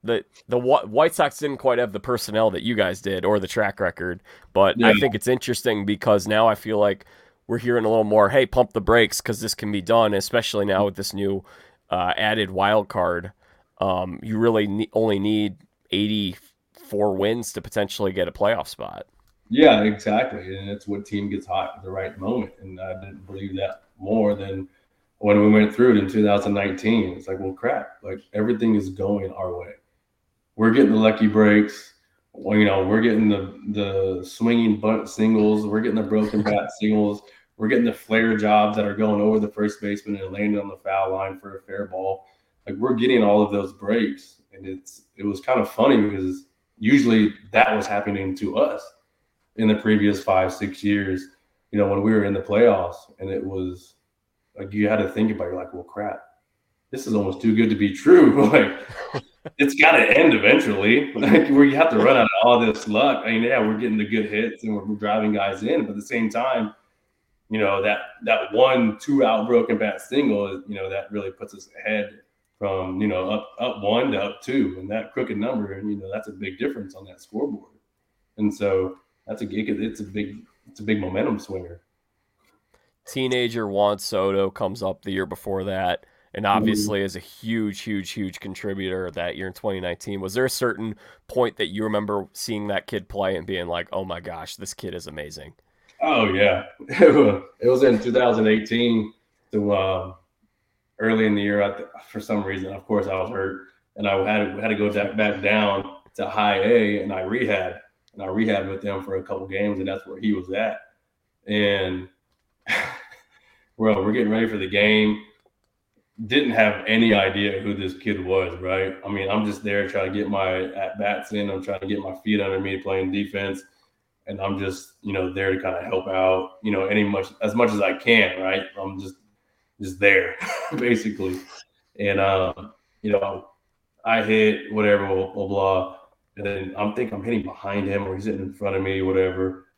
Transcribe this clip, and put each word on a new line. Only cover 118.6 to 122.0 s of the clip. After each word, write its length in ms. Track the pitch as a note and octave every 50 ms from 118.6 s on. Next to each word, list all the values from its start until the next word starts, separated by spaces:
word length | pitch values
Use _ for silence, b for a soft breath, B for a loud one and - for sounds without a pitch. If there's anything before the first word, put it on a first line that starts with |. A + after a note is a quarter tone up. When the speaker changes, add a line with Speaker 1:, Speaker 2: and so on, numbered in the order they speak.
| F#2 F#2 F#2+ F#2+ F#2+ F#2+ F#2+ - -
Speaker 2:
I 40 | G2+
mean, 200 | G2+ G2+ G2 F#2+
I'm 160 | G#2 G#2+ G#2+
just 180 | G#2 G2+ - G#2+
there 240 | G#2 G2+ G2+ G2
trying 240 | F#2 - G2+ F#2+ F#2
to 60 | F#2+
get 120 | G#2 G#2 G2
my 360 | G2+ G2 F#2+ F#2 F#2 F#2 F#2 F#2 -
at-bats 580 | G2 G2 F#2+ F#2 G2+ G2+ G2+ G#2 - - -
in. 180 | G#2+ G#2 G2+ G2+
I'm 140 | F#2+ F#2 F#2
trying 160 | G2+ G2 F#2+
to 80 | G2
get 120 | F#2+ G#2
my 160 | F#2+